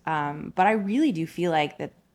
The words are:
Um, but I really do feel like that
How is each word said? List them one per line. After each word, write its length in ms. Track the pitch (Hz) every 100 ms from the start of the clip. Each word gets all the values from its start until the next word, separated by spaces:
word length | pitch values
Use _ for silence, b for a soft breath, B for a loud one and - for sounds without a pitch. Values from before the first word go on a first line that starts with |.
| 160
Um, 480 | 156 143 147 - -
but 120 | 196
I 40 |
really 380 | 220 196 247 311
do 140 | 160 160
feel 260 | - 175
like 260 | 156 147 -
that 140 | 147 - _